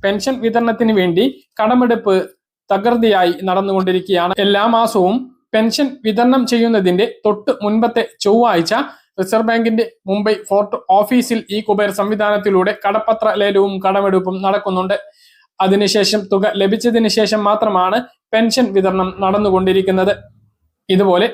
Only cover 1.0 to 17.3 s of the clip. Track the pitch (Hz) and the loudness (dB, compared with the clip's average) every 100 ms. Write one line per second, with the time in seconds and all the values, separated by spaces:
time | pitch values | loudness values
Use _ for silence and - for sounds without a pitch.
1 | 180 170 262 - _ - 220 247 247 226 | 2 0 -2 -4 _ -4 0 2 2 0
2 | 202 190 190 _ _ _ - 196 233 240 | 2 0 -2 _ _ _ -4 0 0 2
3 | 226 196 175 180 190 185 196 190 185 185 | 2 2 0 0 -2 -2 0 0 0 -2
4 | 190 180 175 190 202 202 233 226 226 208 | 0 -2 0 0 0 2 2 2 0 0
5 | 180 247 - _ - 220 220 262 269 - | 0 -2 -6 _ -4 -2 0 0 -4 -2
6 | 220 214 247 262 240 240 233 220 180 180 | -4 0 2 2 0 0 2 2 2 0
7 | 233 - 214 208 - - 208 220 226 196 | -2 -2 -2 -2 -4 -4 -2 0 0 -2
8 | - - 196 226 233 175 165 233 - - | -6 -4 0 2 2 0 0 -4 -6 -14
9 | _ - 190 220 226 233 226 226 226 _ | _ -8 -2 0 0 0 0 0 -4 _
10 | 190 202 208 208 - 202 202 - - 196 | -6 -2 -2 -2 0 -2 0 -6 0 2
11 | 208 247 247 226 - 208 214 208 202 196 | 4 0 0 -4 -4 -6 -2 0 0 -2
12 | 202 214 208 208 202 185 190 208 202 208 | -4 -2 0 0 0 2 0 -2 -2 -2
13 | 226 220 214 208 202 196 196 190 190 196 | -2 0 0 0 0 2 0 0 -2 0
14 | 196 190 185 190 196 202 196 185 190 196 | 2 0 -2 -4 -2 -2 -2 -4 -2 -4
15 | - _ _ _ _ - 190 202 202 214 | -6 _ _ _ _ -2 0 2 2 2
16 | 190 214 190 196 208 196 196 220 240 226 | 0 -2 -2 0 0 0 0 0 0 2
17 | 220 226 208 | 0 0 0